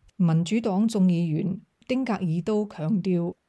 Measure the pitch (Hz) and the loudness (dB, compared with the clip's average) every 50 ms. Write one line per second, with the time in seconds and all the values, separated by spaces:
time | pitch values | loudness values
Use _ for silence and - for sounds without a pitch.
0 | _ _ _ - 180 165 160 160 170 - 208 233 226 226 180 196 226 220 226 202 | _ _ _ 0 2 2 4 2 2 0 -2 -2 0 0 0 2 0 2 2 2
1 | 185 185 175 165 175 160 151 160 - - 190 - - _ _ _ _ - 254 262 | 4 4 4 2 0 0 0 -2 -2 -4 -4 -6 -10 _ _ _ _ -4 -2 -2
2 | 262 233 202 - - 165 160 175 175 - 214 208 214 208 - - 151 160 226 180 | -2 -2 -2 -2 -2 -2 -2 -2 -2 -2 -2 -2 -2 -4 -6 -6 -2 -2 0 0
3 | 180 196 180 170 170 175 - _ _ | 0 0 0 0 0 -4 -6 _ _